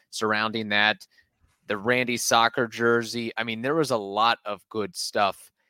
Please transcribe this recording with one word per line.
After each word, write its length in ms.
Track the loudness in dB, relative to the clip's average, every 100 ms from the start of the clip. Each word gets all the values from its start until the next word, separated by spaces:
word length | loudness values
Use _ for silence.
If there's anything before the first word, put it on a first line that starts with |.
| _
surrounding 580 | -4 -2 0 0 -2 -2
that. 360 | 2 2 2 -6 _ _ _ _ _ -8
The 120 | -4
Randy 380 | 0 0 0 -2
soccer 520 | 2 4 4 2 -4
jersey. 640 | 0 2 2 0 -6 -6 -6
I 80 |
mean, 180 | -6 -4
there 120 | -2
was 160 | 0 0
a 60 | -2
lot 420 | -2 2 2 2
of 160 | -2 -10 -8
good 260 | -6 -6
stuff 560 | -6 -6 0 0 0 -12 _ _